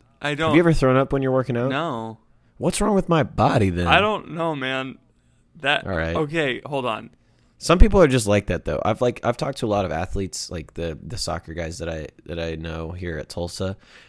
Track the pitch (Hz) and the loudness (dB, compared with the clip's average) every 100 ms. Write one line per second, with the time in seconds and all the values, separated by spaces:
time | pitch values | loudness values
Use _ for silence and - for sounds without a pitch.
0 | _ _ 147 147 160 151 170 160 135 127 | _ _ -6 -2 4 6 6 4 4 4
1 | 135 135 135 131 123 120 123 135 165 120 | 2 0 0 0 0 -2 -2 -2 -4 -6
2 | 113 110 _ _ _ - 156 - 208 196 | -8 -12 _ _ _ -4 -2 0 2 2
3 | 180 165 131 - 110 123 98 87 90 160 | 4 2 2 2 2 4 2 2 0 0
4 | 208 202 - 160 165 147 131 131 131 131 | -2 -4 -8 -6 -6 -4 -6 -6 -8 -12
5 | _ _ _ _ _ - 135 147 - 95 | _ _ _ _ _ -8 -4 -2 -2 -4
6 | - - 151 165 143 120 - 143 123 107 | -2 -2 -2 -2 -2 -4 -6 -4 -4 -6
7 | 113 - _ _ _ _ - 175 208 202 | -10 -20 _ _ _ _ 2 8 8 10
8 | 160 127 104 104 - 82 - 76 - 113 | 6 6 4 2 2 -4 -2 -2 -2 0
9 | 123 120 - 120 151 135 117 104 92 78 | 0 0 -2 -2 -4 -4 -2 0 0 -2
10 | 90 98 95 - - 87 - - 85 78 | -4 -6 -6 -8 -10 -10 -12 -8 -8 -8
11 | - - - 82 - 80 80 82 82 80 | -10 -8 -6 -6 -8 -8 -8 -8 -8 -8
12 | 76 - - 85 82 80 82 80 80 90 | -10 -16 -12 -8 -6 -6 -8 -8 -8 -8
13 | 90 78 - - 87 - 95 98 - - | -8 -8 -8 -8 -8 -4 -6 -6 -14 -20